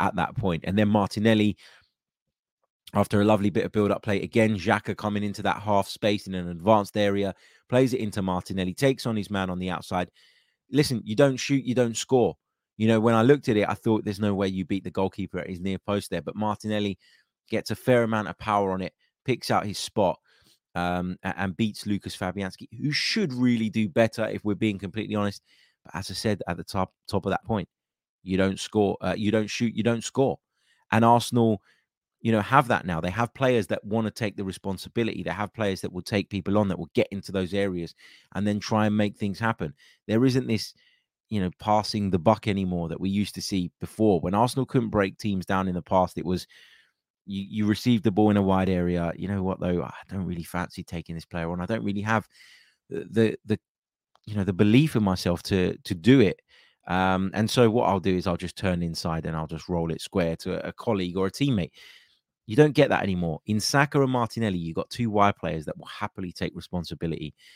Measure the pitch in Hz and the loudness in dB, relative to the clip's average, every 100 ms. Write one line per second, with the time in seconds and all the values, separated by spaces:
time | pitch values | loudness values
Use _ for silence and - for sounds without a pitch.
0 | 92 90 82 - 95 82 - 101 104 107 | -2 0 -4 -2 -2 -2 -2 0 2 2
1 | 98 - 110 107 104 - - - _ _ | 0 2 4 4 4 0 -10 -20 _ _
2 | _ _ _ _ _ _ _ _ - 104 | _ _ _ _ _ _ _ _ -4 0
3 | 101 104 104 107 101 113 92 110 101 101 | 2 2 4 4 4 0 -2 0 0 0
4 | - 101 87 117 110 107 90 104 - 92 | -2 -4 0 2 2 2 0 0 0 -6
5 | 107 104 101 101 98 - 104 101 98 - | -4 -4 -4 -4 -4 -4 0 0 0 -2
6 | 107 104 - 92 87 85 92 107 98 107 | 0 0 -4 -8 -8 -2 4 4 4 0
7 | 104 101 98 92 _ _ _ 127 135 120 | 0 0 -2 -4 _ _ _ 2 2 0
8 | 107 101 95 90 - 95 90 90 135 131 | -4 -4 -2 -2 -4 -4 -4 0 0 0
9 | 123 110 92 101 92 90 92 85 - 90 | -2 -4 -4 -4 -4 -4 -4 -6 -4 -4
10 | 90 _ _ _ _ _ _ 131 147 117 | -4 _ _ _ _ _ _ 0 0 -2
11 | 101 107 143 127 - 139 123 123 117 113 | -4 4 4 4 -2 -2 0 0 0 0
12 | - 131 101 78 _ _ _ - 110 113 | 0 4 4 0 _ _ _ -2 4 4
13 | 113 113 117 147 131 107 98 107 117 110 | 6 6 6 6 4 2 2 0 2 2
14 | 107 101 107 98 98 95 87 98 92 95 | 0 -2 -2 0 0 -2 -2 -4 -4 -2
15 | 95 - 92 90 80 90 95 92 - 101 | -2 -2 -8 -6 -8 -8 -6 -6 -4 -4
16 | - 87 78 101 107 101 107 107 101 95 | -2 -6 -6 -4 -4 -4 -4 -2 -2 -4
17 | _ _ _ _ _ 110 - 110 - 123 | _ _ _ _ _ -6 -4 -4 2 4
18 | 113 113 95 87 110 104 98 95 92 - | 4 0 -2 -6 -2 0 0 -2 -6 -10
19 | _ _ - 120 - 104 98 92 - - | _ _ -4 -4 0 -2 0 -6 -6 0
20 | 92 - _ _ _ _ _ 87 87 90 | 2 0 _ _ _ _ _ -4 -2 -2
21 | 90 90 95 85 95 85 110 - 107 101 | -4 -6 -8 -4 -6 -2 -4 -4 -4 -4
22 | 101 - 95 92 95 - - 117 143 143 | -6 -6 -6 -6 -8 -10 -18 -8 -4 -2
23 | - 226 185 123 123 120 110 110 104 117 | -2 -2 -2 2 2 2 0 -2 0 2
24 | 113 - 107 104 104 98 110 98 98 110 | 2 0 -4 -4 -4 0 0 -2 -6 -8
25 | 101 104 101 - _ _ _ _ - - | -4 -2 -2 -4 _ _ _ _ -14 -12
26 | 98 95 113 101 - 85 - 98 92 _ | -10 -4 -2 -2 -4 -8 -6 -4 -4 _
27 | - 101 98 87 - 110 85 _ _ _ | -6 -4 -2 -4 -2 -4 -4 _ _ _
28 | _ _ 92 92 95 95 - 110 98 90 | _ _ -2 2 2 0 -2 2 2 2
29 | 90 90 104 110 104 - 120 101 113 117 | -4 -2 0 0 0 -2 -2 0 0 0
30 | - - 135 73 _ _ _ _ _ 113 | -4 0 0 -2 _ _ _ _ _ 4
31 | 117 120 - 123 113 104 - _ _ _ | 6 6 4 2 2 2 -4 _ _ _
32 | _ _ 113 110 101 135 117 107 92 82 | _ _ 0 0 4 4 4 0 0 -4
33 | 87 104 117 - 131 123 98 107 104 110 | -2 -2 -4 0 2 2 0 -4 -4 -2
34 | 110 - 107 98 95 92 98 92 - - | -2 -4 -6 -4 -8 -6 -8 -8 -6 -2
35 | 113 90 82 87 104 - 104 95 95 92 | -2 -4 -6 -4 -6 -2 -2 -2 -6 -10
36 | - 104 - 98 92 104 101 87 82 - | -4 -2 -2 -4 0 0 0 -2 -4 -2
37 | - 98 - 95 90 98 98 90 82 - | -2 -4 -6 -4 -2 -2 -2 -4 -8 -12
38 | - - _ 95 104 104 - 110 107 104 | -20 -20 _ -4 -2 -2 0 2 2 2
39 | 104 - 104 90 113 113 80 - _ _ | 0 -2 -6 -4 -4 -2 -6 -10 _ _
40 | - 110 131 127 123 110 - - _ _ | -2 2 4 2 0 -4 -4 -14 _ _
41 | _ _ _ 107 92 - - 107 104 110 | _ _ _ -4 -4 -4 0 2 2 -2
42 | 98 90 80 107 - 98 92 87 82 82 | 0 2 4 2 2 -2 -2 -2 -4 -4
43 | 95 98 - - - 98 87 - - - | -2 0 -2 -4 -4 -4 -4 -6 -14 0
44 | 107 87 85 101 123 - 127 131 113 104 | 2 2 2 0 0 0 0 0 0 0
45 | 98 98 107 95 87 95 95 87 - 95 | 0 -2 -4 -4 -2 -2 0 -4 0 2
46 | 90 - 85 90 - - - _ _ _ | 2 -2 -2 -4 -4 -16 -20 _ _ _
47 | _ _ - 98 98 107 104 104 127 117 | _ _ -10 -10 -6 -2 0 2 2 2
48 | 110 95 107 104 95 95 92 92 87 87 | 4 4 6 6 4 4 2 0 0 0
49 | 85 - 92 98 92 92 90 87 64 - | -2 -4 -6 -4 -4 -2 -2 -2 -4 -10
50 | - 98 87 85 80 90 87 - 85 87 | -12 -8 -6 -6 -8 -6 -6 -10 -12 -12
51 | 80 82 - 87 82 87 90 113 104 101 | -10 -12 -10 -6 -6 -6 -4 -4 -4 -4
52 | 101 110 - _ - - _ _ _ - | -2 -2 -2 _ -20 -20 _ _ _ -12
53 | - 110 110 - - 107 - _ _ _ | -4 0 0 0 -4 -6 -6 _ _ _
54 | _ _ - 104 95 90 104 120 151 120 | _ _ -8 -2 -2 2 6 6 4 2
55 | 101 92 92 87 - 98 90 - - 90 | 2 2 0 -2 0 0 0 -2 -6 0
56 | 82 135 95 - _ _ _ _ - 90 | 6 8 6 2 _ _ _ _ -4 0
57 | 95 95 95 90 110 - 117 113 117 98 | 2 2 0 -2 0 4 4 6 2 2
58 | 85 90 90 85 87 - 98 87 85 82 | 2 0 0 -4 -6 -4 -2 0 -2 -4
59 | 87 82 80 80 80 82 - 87 82 73 | -4 -4 -4 -6 -6 -8 -4 -4 -2 -6
60 | - 98 85 82 95 82 82 - - 101 | -4 -2 -2 -2 -6 -6 -8 -8 -4 -2
61 | 90 90 95 - 143 110 80 - - - | -2 -2 -4 -2 0 0 -2 -8 -20 -20
62 | _ _ _ _ - 110 151 139 131 101 | _ _ _ _ -2 4 6 6 4 4
63 | 98 90 85 76 - 107 - 143 143 147 | 0 0 -2 -4 -2 -2 0 2 2 2
64 | 131 127 113 - 113 90 82 80 - - | 2 2 -2 -2 -2 -2 -4 -6 -8 -4
65 | 117 104 101 - 85 80 76 - - - | 0 4 4 4 -4 -6 -6 -10 -14 -10
66 | 104 - 90 - 87 90 - 90 80 80 | -10 -8 -10 -6 -6 -6 -8 -6 -6 -6
67 | 82 78 78 - - | -6 -6 -8 -12 -20